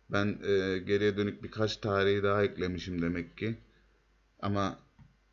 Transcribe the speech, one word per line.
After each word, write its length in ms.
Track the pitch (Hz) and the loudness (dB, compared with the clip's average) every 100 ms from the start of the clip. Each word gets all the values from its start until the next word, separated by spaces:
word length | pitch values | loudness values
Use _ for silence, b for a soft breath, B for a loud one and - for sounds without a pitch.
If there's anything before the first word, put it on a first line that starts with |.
| - | -4
Ben, 180 | 101 101 | -2 0
e, 500 | - 98 98 95 92 | -2 0 2 2 -2
geriye 400 | 92 101 104 98 | 0 2 4 2
dönük 260 | 104 95 | 0 -2
birkaç 340 | 110 107 107 - | -8 -2 -2 -2
tarihi 460 | 110 98 98 101 | 0 2 4 4
daha 200 | 101 104 | 2 2
eklemişim 580 | 101 82 90 87 95 87 | 2 0 -4 -4 -4 -2
demek 360 | 85 87 85 - | -2 -2 -6 -6
ki. 200 | 110 113 - b b b b _ _ - | -6 -6 -12 b b b b _ _ -8
Ama 400 | 98 101 98 - _ _ - _ _ | -4 -2 -2 -6 _ _ -20 _ _